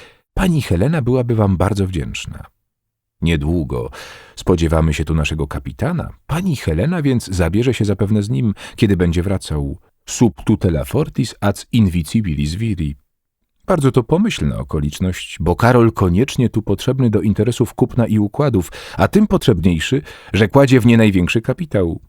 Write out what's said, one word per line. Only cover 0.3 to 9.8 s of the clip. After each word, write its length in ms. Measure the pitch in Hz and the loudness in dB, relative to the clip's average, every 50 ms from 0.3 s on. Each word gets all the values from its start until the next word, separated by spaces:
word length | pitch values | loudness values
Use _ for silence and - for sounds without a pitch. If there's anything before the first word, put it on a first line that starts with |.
| - | -4
pani 280 | - 190 180 165 143 | 0 0 2 2 0
Helena 400 | - - - - 104 147 175 156 | 0 0 0 0 0 0 0 0
byłaby 320 | 113 120 127 127 120 120 117 | 0 0 0 0 0 0 0
wam 220 | 107 104 98 95 | 0 2 2 2
bardzo 300 | 80 92 101 104 101 98 | 2 0 0 0 -2 -2
wdzięczna. 580 | 92 92 78 62 53 - - - - - - - - _ _ _ _ _ _ _ _ _ _ _ _ _ - | -2 -4 -6 -6 -6 -8 -10 -12 -12 -14 -14 -18 -20 _ _ _ _ _ _ _ _ _ _ _ _ _ -4
Niedługo 680 | 80 82 85 73 71 78 87 87 71 64 67 60 58 64 - - - - - - - - - | -2 0 0 0 0 -2 -2 -2 -2 -4 -6 -6 -8 -8 -12 -16 -20 -20 -20 -20 -20 -20 -18
spodziewamy 580 | - - - 90 80 82 78 80 78 80 80 73 | -6 0 0 2 2 2 2 2 2 2 2 0
się 100 | - 78 | -2 -2
tu 100 | - 80 | -2 -2
naszego 320 | 78 73 - 80 78 73 | -2 -2 -2 -4 -4 -6
kapitana. 680 | - - 71 - 69 - - 107 156 180 151 - - - - _ | -6 -6 -10 -10 -10 -8 -6 -4 -4 -4 -4 -6 -8 -12 -14 _
Pani 300 | - 139 170 196 185 139 | -6 -6 -4 -2 -2 -4
Helena 460 | - - - 78 80 110 160 180 170 | -2 -2 -2 0 0 0 0 0 0
więc 240 | 143 143 127 113 - | 0 0 0 0 -2
zabierze 480 | 90 95 92 85 80 92 107 123 135 117 | -4 -2 -2 0 0 2 0 0 0 0
się 100 | - 107 | 0 0
zapewne 380 | 104 98 - 104 98 110 104 | -2 0 0 0 0 0 0
z 80 | 101 110 | 0 -2
nim, 240 | 127 135 123 107 95 - - - - | -2 -2 -2 -2 -2 -4 -10 -10 -2
kiedy 200 | - 113 101 98 | 0 2 2 4
będzie 260 | 85 90 85 80 90 | 4 2 2 2 0
wracał. 560 | 87 101 95 90 - - 78 73 71 69 - - | 0 -2 -2 -4 -4 -4 -4 -4 -4 -6 -8 -12